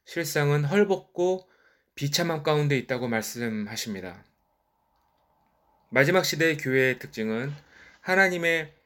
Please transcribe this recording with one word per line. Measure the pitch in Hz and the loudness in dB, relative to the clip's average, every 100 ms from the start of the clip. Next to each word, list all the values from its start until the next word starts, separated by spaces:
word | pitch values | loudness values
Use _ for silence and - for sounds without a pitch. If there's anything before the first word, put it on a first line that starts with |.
실상은 | - 175 151 160 143 147 143 | -10 -6 -2 0 2 2 2
헐벗고 | 196 202 190 - - 180 185 - _ _ _ _ - | 4 4 2 -4 -2 0 -2 -6 _ _ _ _ -8
비참함 | 143 143 170 160 | -4 -2 -2 -2
가운데 | 147 151 147 139 | 0 2 2 0
있다고 | - 123 123 | -2 -4 -2
말씀하십니다. | 113 107 120 117 110 104 110 117 98 90 92 - _ _ _ _ _ _ _ _ _ _ _ _ _ _ _ _ | -2 -4 -6 -6 -4 -6 -8 -8 -8 -10 -14 -20 _ _ _ _ _ _ _ _ _ _ _ _ _ _ _ _
마지막 | 120 139 180 - | 2 4 4 2
시대의 | 151 165 151 | 0 0 0
교회의 | 131 131 131 127 | 0 2 2 0
특징은 | - - 110 110 135 147 _ - - - | -8 -8 -4 -4 -6 -10 _ -20 -20 -14
하나님의 | - 185 190 180 165 165 151 - | 0 4 4 2 0 0 -4 -14